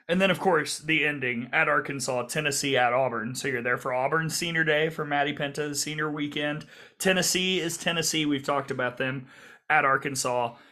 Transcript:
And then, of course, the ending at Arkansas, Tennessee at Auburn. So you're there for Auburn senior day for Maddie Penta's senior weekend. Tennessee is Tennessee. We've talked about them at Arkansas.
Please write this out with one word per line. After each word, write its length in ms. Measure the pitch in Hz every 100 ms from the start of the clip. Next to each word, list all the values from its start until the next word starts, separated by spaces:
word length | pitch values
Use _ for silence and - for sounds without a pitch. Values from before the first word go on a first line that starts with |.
| -
And 120 | 180
then, 120 | 190
of 80 | 165
course, 400 | 190 160 143 -
the 260 | 151 156 151
ending 440 | 143 127 120 131
at 140 | 156 151
Arkansas, 560 | 147 143 139 135 123
Tennessee 540 | 120 156 151 139 143 127
at 160 | 123
Auburn. 420 | 123 127 117 113 127
So 120 | 143
you're 140 | 123
there 160 | 123 123
for 160 | 135
Auburn 360 | 127 139 160 160
senior 340 | - 170 165
day 260 | 156 151 160
for 160 | 160 147
Maddie 280 | 143 143
Penta's 480 | 147 143 139 147 143
senior 280 | 151 156 156
weekend. 560 | 151 147 147 147 156 - - - -
Tennessee 640 | 190 185 - 185 185 185
is 180 | 165 -
Tennessee. 480 | 180 170 160 160 147
We've 160 | 139 143
talked 260 | 143 135
about 260 | 135 123 123
them 300 | 131 135 131 - - - -
at 160 | 151 139
Arkansas. 720 | 135 143 131 131 123 117 - -